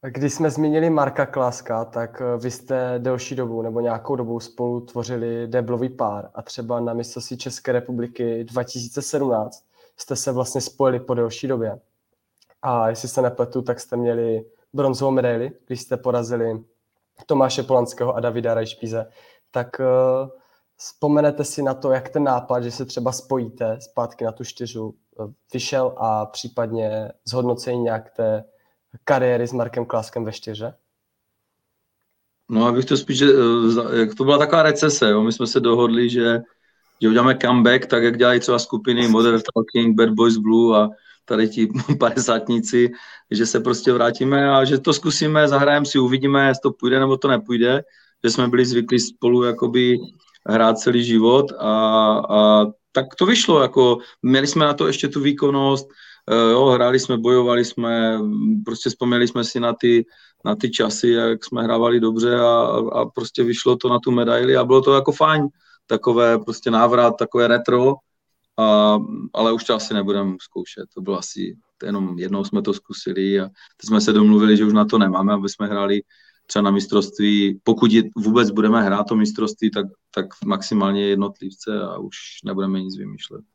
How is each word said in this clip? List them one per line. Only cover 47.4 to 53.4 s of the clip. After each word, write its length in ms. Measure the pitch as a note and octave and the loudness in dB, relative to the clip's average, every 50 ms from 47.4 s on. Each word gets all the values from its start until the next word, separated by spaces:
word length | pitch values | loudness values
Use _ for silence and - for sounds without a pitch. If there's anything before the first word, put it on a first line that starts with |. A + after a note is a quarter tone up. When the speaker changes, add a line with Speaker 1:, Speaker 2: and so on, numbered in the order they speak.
| G#2+ A2 B2 A#2 A#2 B2 C3 C#3+ C#3+ _ _ _ _ _ _ _ _ | -2 -2 0 0 2 2 2 0 -2 _ _ _ _ _ _ _ _
Speaker 2:
že 80 | A#2 | -2
jsme 160 | A2+ - B2+ A#2+ | 0 0 0 2
byli 180 | A#2+ B2 B2+ | 2 2 2
zvyklí 340 | A#2+ B2+ A#2 A2+ A#2 B2+ B2 | 2 2 -2 0 2 0 0
spolu 440 | A2 - - _ - A#2+ B2 B2 B2 | 0 -2 -8 _ 0 2 2 4 2
jakoby 540 | A#2+ A#2 A#2 - A#2+ A#2+ B2+ B2 B2 B2 A#2+ - - - _ _ _ _ _ _ - | 0 0 -2 -4 -2 0 0 2 2 2 0 -2 -10 -20 _ _ _ _ _ _ -2
hrát 320 | G#2 A2+ A2+ A2+ A2+ A2+ | 0 2 4 2 2 2
celý 240 | - C3 B2 B2 A#2+ | 0 0 0 0 0
život 480 | A#2+ A#2 A2 A2 A2+ A#2+ C3+ C#3+ C#3 - - | 2 2 4 4 4 4 2 0 -2 -6 -6
a, 140 | G#2 G#2+ G#2+ A2 A2 A2 A2 A2 A2 G#2+ G#2+ G#2+ G#2+ - | -2 -2 0 0 0 2 2 4 4 4 2 0 -2 0
a 360 | G#2 G#2+ G#2+ G#2+ G#2+ G#2+ G#2 G#2+ G#2+ _ _ _ | 2 4 4 6 6 6 4 2 -2 _ _ _
tak 240 | _ C3+ C3 C3+ - | _ -4 -4 -4 -4
to 100 | - F3+ | -2 0
vyšlo, 360 | F#3 A#3+ - | 2 2 0